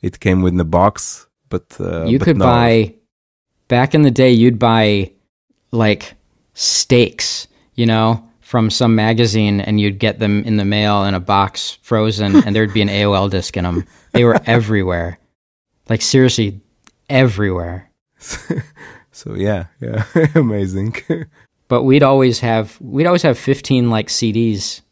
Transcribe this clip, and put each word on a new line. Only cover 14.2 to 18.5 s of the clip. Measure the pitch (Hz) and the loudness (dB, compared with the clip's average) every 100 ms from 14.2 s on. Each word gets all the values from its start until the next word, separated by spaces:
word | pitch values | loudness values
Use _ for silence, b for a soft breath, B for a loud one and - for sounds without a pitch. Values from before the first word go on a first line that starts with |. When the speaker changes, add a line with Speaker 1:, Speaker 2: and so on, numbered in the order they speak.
Speaker 2:
were | 120 113 | 4 2
<laughs> | - | 2
everywhere. | 117 107 107 92 87 85 87 _ _ _ _ _ _ _ | 0 0 -2 -2 -4 -6 -10 _ _ _ _ _ _ _
Like, | 117 | -4
seriously, | - 135 127 - 104 95 _ _ _ _ _ | 0 4 4 2 -4 -6 _ _ _ _ _
everywhere. | 135 131 95 104 90 85 92 - _ _ _ | 0 0 0 -4 -4 -8 -12 -16 _ _ _
Speaker 1:
<laughs> | - - - | -16 -16 -8